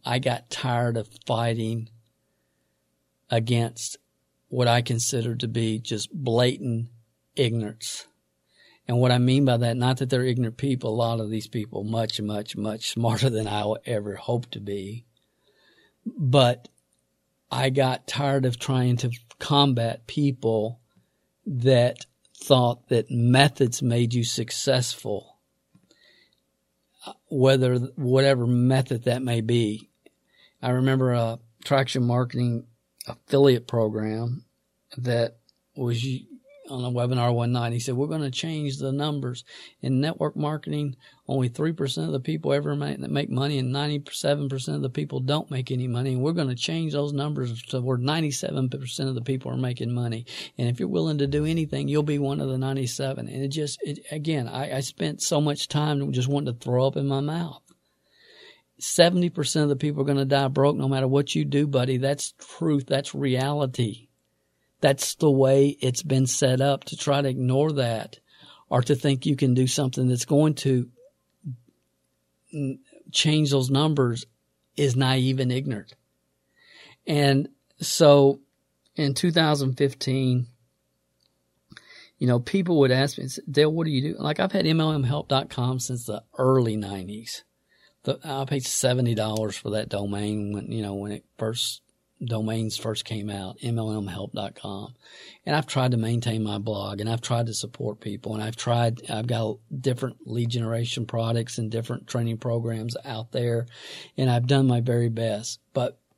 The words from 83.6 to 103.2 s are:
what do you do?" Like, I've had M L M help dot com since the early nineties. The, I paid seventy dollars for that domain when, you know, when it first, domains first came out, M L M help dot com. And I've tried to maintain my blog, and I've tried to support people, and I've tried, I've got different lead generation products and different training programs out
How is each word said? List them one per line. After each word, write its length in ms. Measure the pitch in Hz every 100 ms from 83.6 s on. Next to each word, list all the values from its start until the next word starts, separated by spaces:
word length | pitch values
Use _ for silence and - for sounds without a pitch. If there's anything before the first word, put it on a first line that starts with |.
| 151
what 140 | 160
do 60 | 160
you 240 | 135 147
do?" 40 | -
Like, 220 | 147 156
I've 120 | 196
had 140 | 202 160
M 140 | 160
L 120 | 156
M 100 | 151
help 260 | 127 147 -
dot 220 | 135 -
com 280 | - 123 127
since 280 | - 123 117
the 160 | 104 - -
early 400 | 131 131 117 107
nineties. 640 | 98 98 92 107 110 - _ _ _ _ _ _
The, 140 | - 131
I 220 | 160 135 135
paid 180 | 143
seventy 500 | 127 - 127 127 120
dollars 440 | 110 107 110 110 -
for 140 | -
that 180 | 107 -
domain 640 | 101 101 101 104 107 101
when, 180 | 104 -
you 80 | 113
know, 140 | 101
when 180 | 98 101
it 140 | 104 _ -
first, 460 | 110 113 - - _ _ _ _
domains 540 | 123 110 110 113 110 -
first 260 | 113 107
came 240 | - 110 104
out, 280 | 101 92 -
M 160 | 120 117
L 140 | 110
M 120 | 107 98
help 260 | 90 98
dot 220 | 101 101
com. 400 | - 101 98 107 - - - - -
And 100 | -
I've 120 | 147 156
tried 240 | 135 127
to 60 | 120
maintain 440 | 113 117 117 110
my 140 | 104 104
blog, 440 | 107 101 101 101
and 100 | 107
I've 100 | 117
tried 260 | - 117 117
to 80 |
support 460 | 110 107 - 117 104
people, 340 | 107 104 110
and 80 | 110
I've 140 | 107 110
tried, 540 | 120 120 117 117 -
I've 160 | 107 117
got 320 | 113 110 107 _
different 520 | 139 - 123 131 - -
lead 220 | 117 117
generation 560 | 120 113 117 120 -
products 540 | 110 113 113 117 113 -
and 120 | 110
different 360 | 113 113 120 -
training 320 | 123 117 113
programs 580 | 123 117 117 113 117 117
out 280 | 139 110